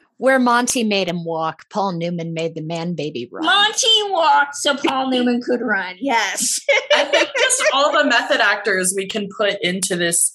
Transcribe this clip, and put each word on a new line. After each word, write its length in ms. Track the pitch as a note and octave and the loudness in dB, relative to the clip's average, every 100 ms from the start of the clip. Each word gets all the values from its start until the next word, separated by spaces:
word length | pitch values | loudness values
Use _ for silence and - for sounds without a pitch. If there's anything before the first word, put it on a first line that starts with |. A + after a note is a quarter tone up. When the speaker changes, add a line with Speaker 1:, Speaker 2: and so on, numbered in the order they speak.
| _ _ | _ _
Speaker 1:
Where 200 | A#3+ C4+ | 2 4
Monty 420 | B3 A#3+ B3 C4 | 4 2 0 -2
made 260 | A3 G3 F3+ | 0 0 0
him 160 | F3 | -4
walk, 460 | E3 D#3+ D#3+ - - | -6 -4 -4 -6 -8
Paul 220 | G#3+ G3 | -4 -2
Newman 420 | E3+ E3+ F3 E3 | -2 -4 -6 -6
made 220 | D#3+ E3 E3 | -4 -6 -6
the 40 | |
man 360 | D#3 E3+ E3+ E3 | -8 -6 -6 -6
baby 320 | D3+ D3 - | -6 -8 -10
run. 140 | - | -4
Speaker 2:
Monty 420 | D#4+ G4 G#4 A#4 C5 G#4+ G#4 | 0 2 2 2 2 2 2
walked 500 | F#4 D#4 C#4+ C#4 - | 2 4 4 2 -2
so 180 | D4 | -2
Paul 360 | C4+ E4 C4 C4 | 0 0 0 0
Newman 300 | B3+ B3 A#3+ | 2 2 0
could 200 | B3 A#3+ | 0 -2
run. 340 | A#3+ G3 F3+ F3+ | 0 -2 -2 -6
Yes. 580 | C4+ A#3 G3 F#3+ - - - C5 | -2 0 0 -2 -2 -2 2 0
<laughs> 160 | - | 4
Speaker 3:
I 120 | D5 | 2
think 240 | D5 C#5+ - B4+ | 4 2 0 0
just 240 | B4+ C5 C#5 | 0 2 2
all 240 | C4+ C#4+ D4+ | 2 2 2
the 80 | |
method 360 | C#4+ A#3+ C#4 C4 | 2 2 2 2
actors 540 | G#3+ G#3 A3 F#3 F#3 F#3+ | 2 0 0 0 0 -4
we 100 | F#3+ | -4
can 220 | G#3+ G3+ - | -6 -6 -2
put 240 | G#3 G3+ | -2 0
into 320 | F3 F#3 F#3 | -4 -2 -2
this 380 | F3+ E3+ E3+ - | -2 0 0 -2